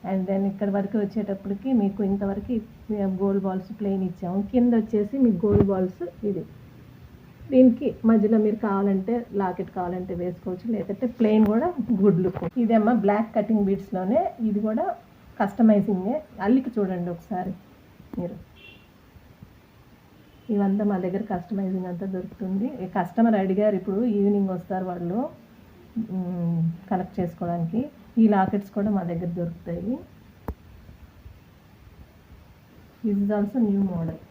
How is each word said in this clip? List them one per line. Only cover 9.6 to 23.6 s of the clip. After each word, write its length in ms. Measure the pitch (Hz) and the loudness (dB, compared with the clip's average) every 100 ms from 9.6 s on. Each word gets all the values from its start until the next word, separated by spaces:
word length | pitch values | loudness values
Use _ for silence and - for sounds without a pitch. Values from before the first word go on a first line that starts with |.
| 180 190 | -8 -6
కావాలంటే 360 | 175 180 185 175 | -6 -6 -6 -6
వేసుకోవచ్చు, 460 | 175 170 - 180 226 220 | -6 -6 -8 -8 -4 -6
లేదంటే 320 | 190 196 247 - | -4 -4 -6 0
ప్లెయిన్ 240 | 220 214 214 | 2 6 6
కూడా 160 | 214 339 349 - 208 | 4 0 -4 -2 4
గుడ్ 200 | 202 165 180 | 4 4 0
లుక్. 140 | - 165 262 226 | -2 -6 -2 2
ఇదేమో 280 | 226 214 247 196 | 2 4 2 2
బ్లాక్ 260 | 208 220 226 | 0 0 -2
కటింగ్ 280 | 208 214 202 | 0 0 2
బీడ్స్‌లోనే, 520 | 196 - 185 185 277 381 - 220 | -2 -4 -6 0 0 0 -2 -2
ఇది 120 | 202 214 | 0 -2
కూడా 180 | 220 370 - - - - - | -2 -4 -6 -14 -20 -20 -6
కస్టమైజింగే. 720 | 202 - 220 208 202 185 190 294 - - 190 | -4 4 6 6 4 -2 -2 -4 -6 -4 2
అల్లికి 260 | 262 262 226 | 2 2 -2
చూడండి 340 | 190 180 175 170 | -2 -2 -4 -8
ఒకసారి 400 | - 185 185 190 - - - - - - | -8 -6 -6 -10 -16 -20 -20 -20 -12 -8
మీరు. 180 | 175 - - - - - - - - - - - - - _ _ - - - - - - - 208 | -8 -10 -18 -20 -20 -20 -20 -20 -20 -20 -20 -20 -20 -20 _ _ -20 -20 -20 -20 -20 -20 -4 0
ఇవంతా 280 | 196 202 208 | 0 0 0
మా 60 | 190 185 | 0 -2
దగ్గర 160 | 196 220 | -4 -4
కస్టమైజింగ్ 580 | 180 170 202 190 185 185 | -6 -4 -4 -4 -4 -6
అంతా 140 | 175 190 190 | -6 -6 -6
దొరుకుతుంది. 540 | 185 - 190 196 247 269 180 | -8 -10 -6 -4 -4 -6 -6
ఈ 80 | 190 | -4
కస్టమర్ 420 | 175 - 233 214 | -4 2 2 4
అడిగారు, 320 | 190 190 | 2 2